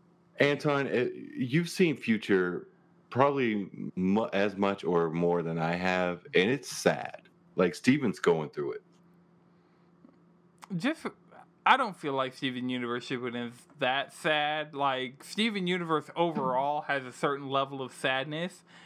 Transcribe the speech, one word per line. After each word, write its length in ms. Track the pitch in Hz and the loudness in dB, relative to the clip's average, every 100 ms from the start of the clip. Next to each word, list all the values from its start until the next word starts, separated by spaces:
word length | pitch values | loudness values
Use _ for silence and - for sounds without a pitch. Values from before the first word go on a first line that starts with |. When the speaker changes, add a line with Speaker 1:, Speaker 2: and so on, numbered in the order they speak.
| _ _ _ - | _ _ _ 2
Speaker 1:
Anton, 460 | 143 143 151 139 131 | 2 4 0 0 0
it, 260 | 101 - - - - | 0 0 -4 -10 -6
you've 320 | 123 160 170 | 0 0 0
seen 260 | - 170 123 | 2 2 2
Future 720 | - 107 - 95 90 85 - - _ _ _ | 0 0 4 4 4 -2 -8 -20 _ _ _
probably 580 | 120 143 139 120 104 90 - 98 92 | 2 4 4 0 0 -4 -10 -8 -2
mu-, 320 | 92 104 113 | 2 2 2
as 240 | 98 101 95 | 2 0 2
much 260 | 98 98 | 0 0
or 260 | - 87 82 | 2 2 2
more 320 | 82 87 87 | 2 2 2
than 160 | 82 82 | 0 -2
I 160 | 82 | -2
have, 460 | 87 92 92 90 87 - | 0 0 2 0 -2 0
and 160 | 85 104 | 2 4
it's 240 | 143 - | 0 -4
sad. 480 | - 85 78 - - - _ _ - | -6 -4 -6 -8 -14 -20 _ _ 0
Like, 180 | 90 | 0
Steven's 440 | - 127 143 113 - | 2 2 2 0 0
going 300 | 90 82 73 | 2 2 -2
through 220 | 76 71 | -6 -8
it. 100 | 71 - _ _ _ _ _ _ _ _ _ _ _ - _ _ _ _ _ - 175 | -8 -14 _ _ _ _ _ _ _ _ _ _ _ -20 _ _ _ _ _ -8 -2
Speaker 2:
Just, 300 | 247 320 202 - - - - _ | -2 -4 -8 -12 -20 -20 -20 _
I 120 | 190 262 | 4 4
don't 200 | 233 175 | 2 -4
feel 160 | 147 | -2
like 200 | 135 131 | -2 -2
Steven 340 | - 135 123 127 | -4 -4 -2 -4
Universe 400 | 127 120 120 - | -2 -2 -4 -4
Shippuden 400 | 123 123 120 120 | -6 -4 -6 -8
is 40 | 120 - - | -12 -20 -2
that 340 | 127 139 135 | 0 0 -4
sad. 640 | - 160 151 147 151 151 | -4 0 2 0 -2 -4
Like, 480 | 143 139 131 127 139 | -2 0 0 -4 -8
Steven 440 | - 202 226 208 180 | -8 -2 0 0 -2
Universe 400 | 180 165 151 147 165 | -2 0 -2 0 0
overall 680 | 170 147 131 127 143 147 | 0 0 0 0 0 -2
has 220 | 151 139 | -2 -4
a 80 | 127 | -4
certain 360 | - 151 139 135 | -2 -2 0 0
level 340 | 135 139 139 | 0 0 -4
of 100 | 127 | -10
sadness, 680 | - 139 131 147 151 180 - - - | -4 -2 0 -2 -6 -8 -10 -20 -20